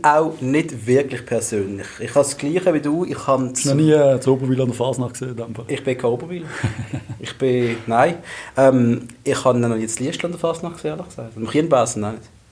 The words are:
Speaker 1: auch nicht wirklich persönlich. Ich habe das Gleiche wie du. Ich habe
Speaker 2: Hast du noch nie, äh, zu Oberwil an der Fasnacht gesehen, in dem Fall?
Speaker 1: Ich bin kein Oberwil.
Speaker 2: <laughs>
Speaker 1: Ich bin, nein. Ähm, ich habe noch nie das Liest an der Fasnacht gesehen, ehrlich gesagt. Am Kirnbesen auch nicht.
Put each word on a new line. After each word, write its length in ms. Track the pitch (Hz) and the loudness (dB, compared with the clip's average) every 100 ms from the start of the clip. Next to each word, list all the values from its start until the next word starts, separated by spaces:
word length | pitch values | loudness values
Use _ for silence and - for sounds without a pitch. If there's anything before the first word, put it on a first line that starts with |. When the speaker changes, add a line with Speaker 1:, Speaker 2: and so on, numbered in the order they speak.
Speaker 1:
auch 340 | 151 151 160 - | 4 4 2 -2
nicht 440 | 131 147 156 123 107 | 0 0 0 -6 2
wirklich 380 | 127 135 123 | 2 2 -6
persönlich. 600 | - 117 113 110 98 101 95 - | -4 -4 -2 -4 -4 -6 -10 -10
Ich 120 | 120 | -2
habe 80 | 143 139 | 0 0
das 100 | - | -2
Gleiche 380 | 147 175 180 | -2 0 2
wie 60 | 151 | 0
du. 260 | 147 156 180 | 0 -2 -2
Ich 200 | 127 - | -4 0
habe 260 | 135 127 | 0 0
Speaker 2:
Hast 100 | 127 | -2
du 40 | 143 | 0
noch 40 | 139 | 4
nie, 140 | 156 | 6
äh, 280 | 151 139 127 | 6 6 4
zu 120 | 135 | 2
Oberwil 260 | 131 131 127 | 2 2 0
an 60 | 127 | 0
der 100 | 113 | 0
Fasnacht 380 | 123 127 123 | -2 -2 -4
gesehen, 160 | - 131 | -6 -10
in 60 | 117 | -8
dem 180 | 117 | -10
Fall? 100 | 113 120 | -10 -8
Speaker 1:
Ich 140 | 143 | -6
bin 140 | 135 123 | -4 -2
kein 140 | 120 | 0
Oberwil. 340 | 120 165 180 160 - 110 - | -2 -6 -10 -10 -6 -6 -6
Speaker 2:
<laughs> 340 | - - - - | -8 -10 -10 -12
Speaker 1:
Ich 200 | - - | -12 -2
bin, 380 | 131 123 120 113 113 | 0 2 0 -2 0
nein. 300 | 113 151 170 - - - - | 4 4 2 -10 -16 -8 4
Ähm, 500 | 135 131 120 120 - - | 6 8 4 2 -2 -8
ich 180 | - 135 131 | -2 0 2
habe 120 | 123 | 2
noch 160 | 117 | 2
nie 120 | 113 110 | 0 -4
das 120 | - | -4
Liest 240 | 131 170 175 | -6 -4 -6
an 60 | |
der 60 | 170 | -4
Fasnacht 340 | 165 165 170 | -4 -4 -8
gesehen, 160 | 165 156 | -8 -8
ehrlich 160 | 156 180 | -8 -12
gesagt. 260 | - 120 113 | -12 -14 -8
Am 100 | 113 | -2
Kirnbesen 560 | 143 160 135 113 - | 0 4 4 2 -2
auch 60 | 104 | -6
nicht. 120 | 110 - - _ | -8 -14 -20 _